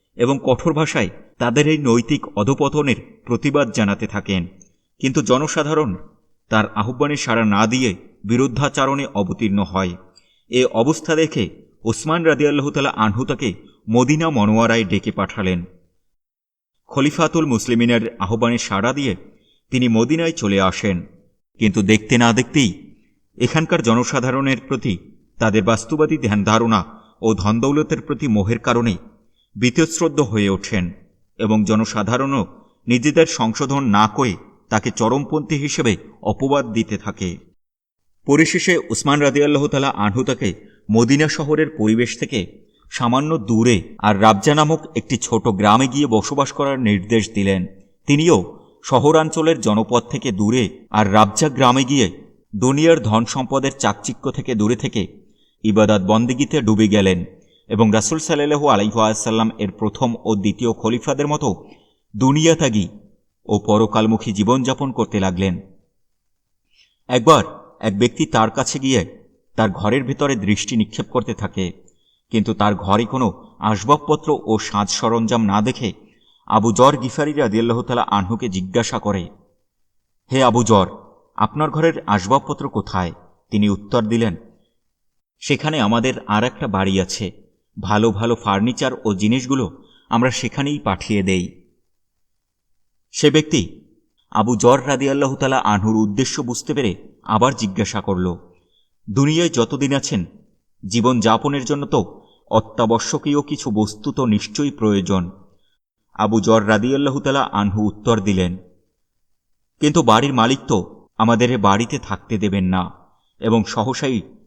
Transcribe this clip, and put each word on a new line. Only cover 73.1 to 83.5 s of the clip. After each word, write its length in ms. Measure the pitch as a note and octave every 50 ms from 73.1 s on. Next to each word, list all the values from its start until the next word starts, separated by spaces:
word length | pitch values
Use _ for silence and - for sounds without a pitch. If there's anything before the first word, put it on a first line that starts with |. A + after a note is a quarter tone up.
| - C3 B2+ G2+ - - - - _ -
আসবাবপত্র 800 | - G#2+ A2 F#2+ G2 A#2+ D3 D3 - D3+ D3+ D3+ - D#3+ C#3+ - -
ও 140 | A2 A2 G#2
সাজ 300 | - - - G2+ G#2 G2
সরঞ্জাম 540 | - - - A2+ A2+ A#2 A2+ A2 B2 A#2 A2
না 180 | G2+ G2 G#2 G#2
দেখে 300 | B2+ B2+ - B2+ G2 D#2 - - _ _ _ _ _ _ _ _
আবু 260 | - - - G2+ A#2 G#2+
যর 240 | A#2+ B2 C#3 D3
গিফারি 360 | B2+ A#2 B2+ - - D3 D3+ D3
রাদিয়াল্লাহু 500 | D3 C#3 A2 G2 A2+ A2+ A#2 A2+ A#2+ A#2+
তাআলা 200 | - B2 A#2+ G2
আনহুকে 460 | - G2+ G#2 F#2+ F#2 A#2 G2+ - A2+
জিজ্ঞাসা 500 | F#2 F#2+ F#2 F#2+ - A#2+ A2+ - - A2
করে, 300 | - G#2 G2 F#2+ E2+ F2+ - _ _ _ _ _ _ _ _ _ _ _ _ _ _ _ _ _ _ - B2+
"হে 100 | C3 C3
আবু 220 | B2 G#2+ A#2+ A#2
যর, 240 | G#2 A2+ G2 F#2 F2 - - - - _ _ _ _ -
আপনার 340 | - G#2+ G#2+ - C#3+ D#3 D3
ঘরের 320 | B2 D3+ D#3+ E3 D#3+ E3 -
আসবাবপত্র 640 | - G#2 G2+ F2 G2 C3 C#3 - - C#3+ - C#3 C3+
কোথায়?" 440 | - A2 G2 - - F#2 F2+ E2+ - - - _ _ _ _ -